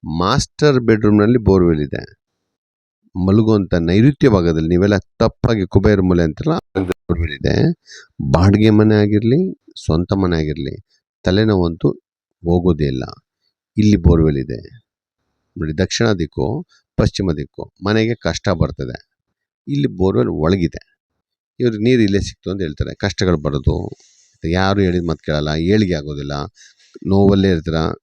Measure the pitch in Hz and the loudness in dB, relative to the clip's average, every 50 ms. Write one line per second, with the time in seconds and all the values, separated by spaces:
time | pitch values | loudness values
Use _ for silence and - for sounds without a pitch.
0 | - 78 78 80 87 95 117 143 - - _ _ 151 151 139 127 120 113 117 107 | -10 -8 -4 -2 0 0 0 0 -2 -6 _ _ 2 2 2 2 2 2 0 2
1 | 104 104 104 104 104 107 123 127 110 98 95 95 90 87 82 76 73 69 - - | 4 4 4 4 4 4 2 2 2 4 4 4 4 4 2 0 -2 -4 -6 -10
2 | - - - _ _ _ _ _ _ _ _ _ _ _ _ _ _ _ _ _ | -10 -12 -18 _ _ _ _ _ _ _ _ _ _ _ _ _ _ _ _ _
3 | _ _ _ 95 90 95 95 107 113 110 110 104 98 82 - 87 85 82 90 101 | _ _ _ -4 0 2 2 4 4 4 2 0 0 0 -2 -2 0 2 2 4
4 | 113 143 143 _ - 139 107 95 85 85 82 80 80 80 87 87 92 101 104 95 | 4 2 2 _ 2 2 2 2 2 2 0 0 0 0 2 2 2 2 2 0
5 | - _ _ _ 113 110 - _ - - 117 107 95 87 - 101 95 107 107 95 | -2 _ _ _ -2 -2 -2 _ -2 -2 0 -2 -2 0 0 2 2 2 2 2
6 | 92 92 90 87 85 80 76 - - 156 160 185 - _ _ 95 95 87 90 _ | 2 2 2 2 2 0 -2 -4 -4 -4 -4 -4 -6 _ _ -6 -4 -4 -6 _
7 | _ _ 85 82 80 78 71 - - - - - - 165 175 _ _ _ - - | _ _ -4 -4 -4 -6 -6 -4 -2 -2 0 2 0 0 0 _ _ _ -20 -20
8 | - _ _ _ - - 65 82 87 98 101 104 107 110 107 107 107 107 107 107 | -20 _ _ _ -6 -2 0 2 4 4 4 4 4 4 4 6 4 4 4 2
9 | 104 104 107 104 107 113 123 160 185 190 - _ _ - - - - - 80 80 | 2 2 0 0 0 0 0 0 0 -2 -6 _ _ -20 -20 -18 -6 -2 -2 -2
10 | 90 - - 98 95 90 87 80 78 76 73 - 69 67 - - - _ _ _ | 0 -2 -2 0 0 0 0 -2 -2 -4 -4 -6 -8 -10 -10 -12 -18 _ _ _
11 | _ _ _ _ _ - 90 101 110 110 107 95 87 85 82 80 - 71 - - | _ _ _ _ _ 0 0 2 2 2 2 2 0 0 -2 -2 -4 -4 -4 -4
12 | _ _ _ _ _ _ _ _ - 85 87 90 85 90 85 73 73 69 65 64 | _ _ _ _ _ _ _ _ -4 0 0 2 2 0 0 0 0 -4 -2 -4
13 | 62 - - - _ _ _ _ _ _ _ _ _ _ _ - 107 107 104 95 | -8 -10 -14 -20 _ _ _ _ _ _ _ _ _ _ _ 0 2 2 2 4
14 | 82 90 87 82 80 78 76 69 65 71 62 57 - - - 117 _ _ _ _ | 4 4 4 4 4 2 0 -2 -6 -8 -10 -12 -12 -16 -20 -20 _ _ _ _
15 | _ _ _ _ _ _ _ _ _ _ _ - 78 76 78 76 92 92 - - | _ _ _ _ _ _ _ _ _ _ _ -10 -8 -6 -2 -2 -2 -2 0 -2
16 | 117 113 107 90 82 73 _ - 69 76 110 151 180 _ _ _ _ _ _ - | 0 0 0 -2 -4 -6 _ -6 -4 -4 -4 -8 -10 _ _ _ _ _ _ -2
17 | 117 - - - 101 92 80 73 71 - _ - 85 85 _ _ 95 101 107 110 | -2 -2 -2 -2 -4 -4 -2 -4 -6 -12 _ -16 -18 -18 _ _ -4 -2 0 0
18 | 110 113 120 - - 85 82 - _ - 95 82 78 69 69 - 69 64 62 - | 0 -2 -4 -4 -4 -6 -6 -4 _ -4 -2 -2 -2 -4 -4 -8 -10 -10 -10 -14
19 | - _ _ _ _ _ _ _ _ _ _ _ _ - 143 143 143 - - 90 | -18 _ _ _ _ _ _ _ _ _ _ _ _ -6 -4 -2 -2 -4 -2 0
20 | 92 95 98 113 123 107 87 78 76 80 95 101 85 78 - - - _ _ _ | -2 0 2 0 -2 -2 -2 -2 0 0 0 0 0 -4 -4 -8 -20 _ _ _
21 | _ _ _ _ _ _ _ _ _ _ _ _ 123 123 113 104 104 120 127 123 | _ _ _ _ _ _ _ _ _ _ _ _ -4 -2 -2 0 0 2 2 4
22 | 113 101 95 101 90 87 - _ _ - 92 98 95 80 73 - - - - _ | 2 2 2 0 -2 -4 -10 _ _ -8 -6 -6 -6 -8 -6 -8 -8 -8 -8 _
23 | - 101 - - 104 92 87 78 73 78 69 71 65 - 76 85 87 - - _ | -6 -6 -4 -2 0 0 0 0 -2 -2 -4 -2 -2 -2 -2 -2 -6 -10 -12 _
24 | _ _ _ _ _ _ _ _ - 80 82 90 95 95 98 101 101 92 87 90 | _ _ _ _ _ _ _ _ -6 -4 -2 0 0 0 0 0 0 0 0 -2
25 | 85 85 78 71 _ - 78 76 73 76 76 78 82 90 101 110 107 92 90 78 | -2 -4 -6 -6 _ -4 -4 -4 -2 -4 -4 -4 -2 0 0 0 2 0 -2 -4
26 | 71 73 76 71 71 69 71 71 71 - _ _ - - _ _ _ _ _ - | -6 -8 -10 -10 -8 -8 -8 -8 -10 -10 _ _ -20 -20 _ _ _ _ _ -12
27 | - - 95 98 101 98 101 98 95 98 92 82 76 - 78 80 78 82 82 - | -4 0 2 4 4 4 4 4 2 2 0 0 -2 -4 -4 -4 -4 -4 -6 -8